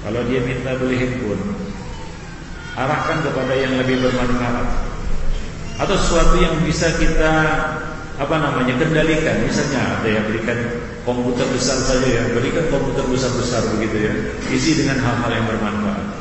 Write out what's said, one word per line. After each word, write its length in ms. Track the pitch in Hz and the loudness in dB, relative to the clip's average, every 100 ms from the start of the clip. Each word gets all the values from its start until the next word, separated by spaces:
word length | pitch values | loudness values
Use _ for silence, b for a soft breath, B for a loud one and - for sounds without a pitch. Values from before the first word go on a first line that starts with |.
Kalau 180 | 110 117 123 | -4 -4 0
dia 160 | 131 | 0
minta 320 | 127 131 131 127 | 0 -4 -4 -2
beli 240 | 127 123 | 0 0
handphone, 440 | 127 120 107 95 101 101 92 - - - - - - - - - - - | 0 -2 -2 -2 -4 -4 -6 -8 -10 -10 -10 -12 -12 -12 -12 -12 -10 -4
arahkan 480 | 131 151 - 160 | -2 -2 -2 -2
kepada 300 | 143 135 127 135 | -2 -2 0 0
yang 240 | 131 127 | 0 0
lebih 240 | 127 127 | 2 2
bermanfaat. 640 | 127 123 123 123 120 123 120 117 - - - - - - - - - - | 2 2 2 2 2 0 2 2 0 -2 0 2 4 0 -2 -6 -8 -4
Atau 160 | 156 190 | 0 2
sesuatu 400 | - 170 156 - | 4 6 6 6
yang 160 | - 160 156 | 4 2 0
bisa 240 | - 170 - | 2 0 4
kita, 340 | 156 156 156 156 156 151 - - - - - - | 4 6 4 4 2 2 -2 -4 -6 -8 -8 -6
apa 160 | 143 156 | -2 0
namanya, 400 | 147 131 127 123 | 0 0 0 2
kendalikan. 720 | 156 156 156 156 156 107 107 | 2 2 2 2 2 0 0
Misalnya, 520 | - 139 135 101 98 | 0 0 0 0 0
ada 100 | 110 | 0
yang 160 | 107 104 | 0 0
berikan 320 | 110 104 120 117 - - - - | -2 -2 -2 -2 -4 -8 -8 -4
komputer 400 | 123 123 127 131 | -2 0 0 0
besar 280 | 123 127 127 | 0 0 0
saja 240 | 123 127 131 | 2 2 2
ya, 160 | 117 113 | 2 2
berikan 360 | 113 135 170 156 | 0 0 0 0
komputer 320 | 139 135 139 131 | 0 0 -2 0
besar-besar 560 | 123 123 117 113 120 107 104 | 0 0 -2 -2 0 0 0
begitu 360 | 107 104 107 | -2 0 0
ya. 20 | 107 104 - - | -2 -4 -6 -2
Isi 320 | 127 156 151 | 0 2 2
dengan 160 | 135 135 | 2 0
hal-hal 280 | 117 117 117 | 0 0 0
yang 140 | 113 113 | 0 0
bermanfaat. 580 | 110 104 104 104 101 - - | 0 -2 -2 -2 -2 -4 -8